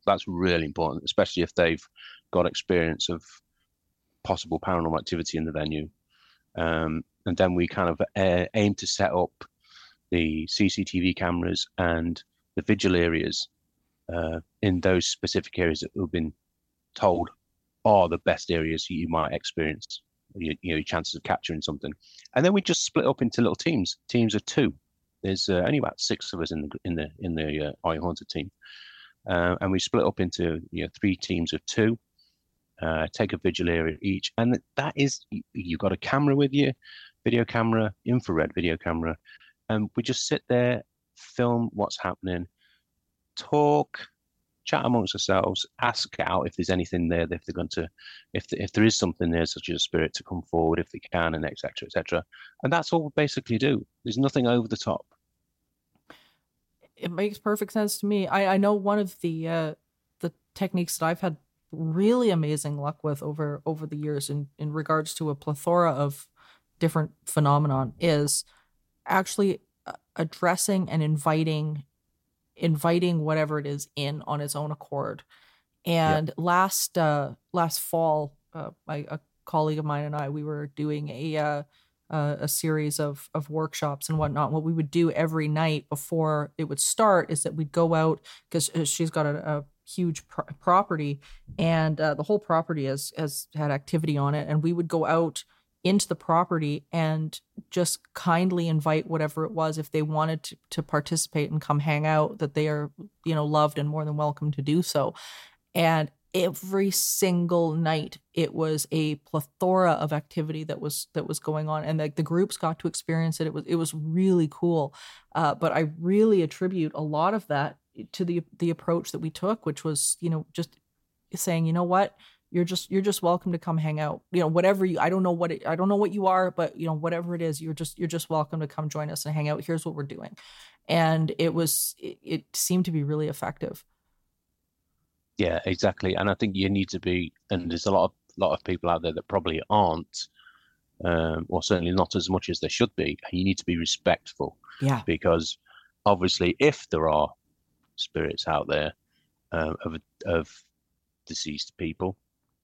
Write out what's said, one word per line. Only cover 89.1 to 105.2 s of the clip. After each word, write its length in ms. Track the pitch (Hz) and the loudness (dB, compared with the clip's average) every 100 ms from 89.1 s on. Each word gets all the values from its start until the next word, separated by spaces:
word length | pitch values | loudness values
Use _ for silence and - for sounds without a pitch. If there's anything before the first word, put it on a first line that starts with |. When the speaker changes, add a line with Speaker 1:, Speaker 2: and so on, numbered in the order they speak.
| 160 147 | 0 0
Speaker 2:
a, 320 | 147 156 147 | -2 -4 -4
a 80 | 143 _ - | -6 _ -12
huge 400 | - 175 156 - | -2 -2 -2 -8
pro-, 180 | - - 143 | -10 -10 -4
property, 600 | - 185 202 160 147 143 - - - - | 4 4 4 -2 -2 -6 -10 -20 -12 0
and, 420 | 165 165 160 151 | 2 4 2 2
uh, 140 | 156 | 0
the 100 | 147 | 0
whole 160 | 156 208 | 0 0
property 460 | - 165 165 156 135 | 2 0 2 -2 -2
has, 280 | 139 - - | -2 -6 -4
has 300 | 156 - - 151 | -4 -4 -8 -4
had 160 | 147 | -2
activity 460 | 139 - 160 156 143 | -2 0 0 2 2
on 180 | 139 147 | 2 0
it. 120 | 147 | 0
And 120 | 151 | 2
we 120 | 165 | 2
would 140 | 175 165 | 0 0
go 180 | 165 147 | 0 2
out 380 | 165 165 - - _ _ _ | 2 2 -2 -14 _ _ _
into 240 | 180 202 - | 2 2 2
the 80 | 170 | -4
property 680 | - 165 175 165 147 147 - | 2 2 4 0 0 -4 -4
and 480 | 170 156 156 156 - - - - | -2 0 0 -4 -8 -16 -20 -6
just 280 | 185 170 - _ | 0 0 -2 _
kindly 540 | - 180 165 185 175 165 | -4 2 2 2 2 0
invite 400 | 156 156 156 - | 0 2 0 0
whatever 380 | 160 151 160 156 | -2 -2 -2 -4
it 60 | |
was, 260 | 160 160 156 | -2 -2 -2
if 140 | 147 | -4
they 100 | 156 | -2
wanted 420 | 151 156 160 160 | 0 0 0 -2
to, 140 | - - _ | -8 -16 _
to 120 | - | -8
participate 680 | - 147 - 160 - 156 147 | -2 -2 0 -2 -2 -2 -2
and 100 | 151 | -2
come 180 | - 147 | 0 0
hang 260 | 151 147 156 | 2 0 2
out, 340 | 156 151 - | 2 2 -2
that 140 | 147 151 | -4 0
they 120 | 151 | 0
are, 240 | 147 147 - 208 _ 165 | -2 -4 -10 -20 _ -2
you 80 | |
know, 120 | 156 147 | 0 2
loved 320 | 151 151 147 | 4 4 2
and 100 | 147 | -4
more 160 | 156 | -2
than 140 | 151 151 | -4 -2
welcome 340 | 151 143 151 | -2 -2 -2
to 100 | 147 | -2
do 200 | 143 165 | 2 2
so. 320 | - 147 - - | 2 0 0 -4